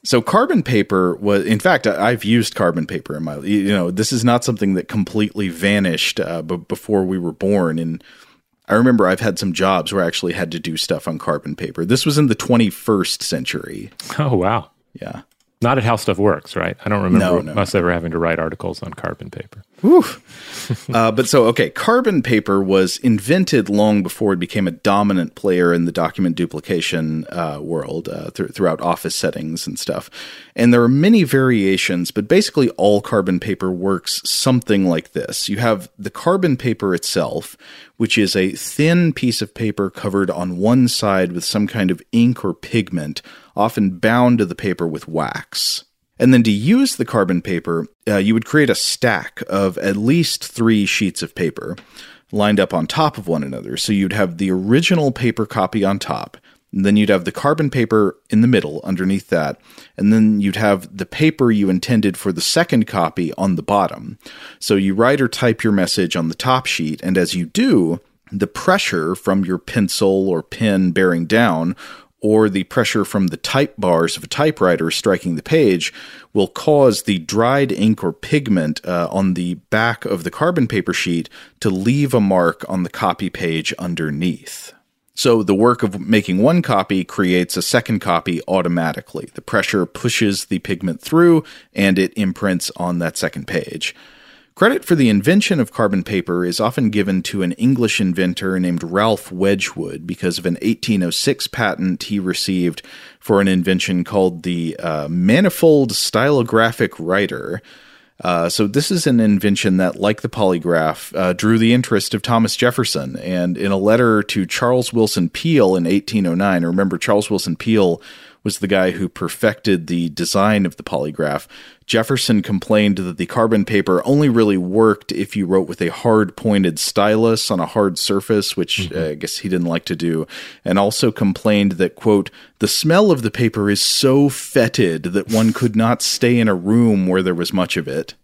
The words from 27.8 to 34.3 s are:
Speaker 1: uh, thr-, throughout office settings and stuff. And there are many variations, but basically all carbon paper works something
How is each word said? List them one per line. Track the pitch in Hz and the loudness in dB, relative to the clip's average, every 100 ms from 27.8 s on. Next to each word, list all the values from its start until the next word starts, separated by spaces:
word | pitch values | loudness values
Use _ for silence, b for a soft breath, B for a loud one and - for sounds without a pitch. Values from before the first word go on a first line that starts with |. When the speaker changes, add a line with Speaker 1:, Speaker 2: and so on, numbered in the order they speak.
| 73 82 - | -6 -8 -8
Speaker 1:
uh, | 80 80 | -10 -10
thr-, | - 98 | -8 -8
throughout | - 90 80 | -2 -2 0
office | 85 82 82 - | -2 -2 -4 -4
settings | 82 73 78 82 - | -4 -4 -8 -8 -8
and | - | -10
stuff. | - - - B B B B | -6 -8 -10 B B B B
And | - 120 | 2 4
there | 120 | 6
are | 120 | 4
many | 135 180 226 | 4 6 4
variations, | 151 135 131 117 95 95 - 90 87 | 4 2 2 2 2 0 0 -2 -2
but | - 104 | -4 2
basically | 185 214 - 127 | 2 2 0 0
all | - 101 104 | 2 2 2
carbon | - 110 95 90 | 2 0 2 -2
paper | 110 95 95 | -2 -4 -4
works | 90 95 92 - - | -2 -2 -2 -4 -8
something | - | -6